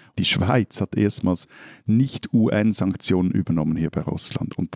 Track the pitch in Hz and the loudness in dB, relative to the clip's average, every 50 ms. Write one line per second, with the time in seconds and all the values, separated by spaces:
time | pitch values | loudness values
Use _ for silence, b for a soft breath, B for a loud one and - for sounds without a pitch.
0 | b b b - - - - - 92 95 - 127 101 - - - 101 - - 110 | b b b -4 -2 0 0 0 2 2 2 2 2 0 -2 -4 -4 -2 0 2
1 | 104 101 - - - 92 90 - - B B B B B B B B - 107 120 | 2 2 0 0 0 0 0 -2 -4 B B B B B B B B 2 2 2
2 | 135 135 - - - - - 117 110 - - 104 107 110 101 - 95 95 92 - | 2 2 -2 -8 -6 0 2 2 4 4 2 2 2 2 0 0 0 -2 -2 -2
3 | - - 92 90 90 92 - 98 90 - 85 80 78 78 80 82 80 82 - - | -2 0 2 2 2 2 0 0 0 0 0 0 0 0 0 -2 -2 -2 -2 -4
4 | - - - - - - - - - - - - 92 - - | -4 -4 -4 -4 -4 -6 -6 -6 -8 -8 -6 -6 -6 -6 -6